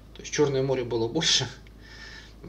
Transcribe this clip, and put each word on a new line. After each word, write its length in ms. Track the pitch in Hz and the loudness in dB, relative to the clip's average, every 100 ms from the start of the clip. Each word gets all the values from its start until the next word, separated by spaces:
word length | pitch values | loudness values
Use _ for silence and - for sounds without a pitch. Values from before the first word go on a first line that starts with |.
| - | -20
То 80 | - | -16
есть 100 | - | -4
Черное 300 | - 147 135 | 2 4 4
море 220 | 135 131 | 2 2
было 220 | 117 117 113 | 0 0 0
больше, 400 | 151 165 - - - - - - - - - - - | 2 4 4 2 -6 -18 -20 -20 -18 -16 -16 -18 -18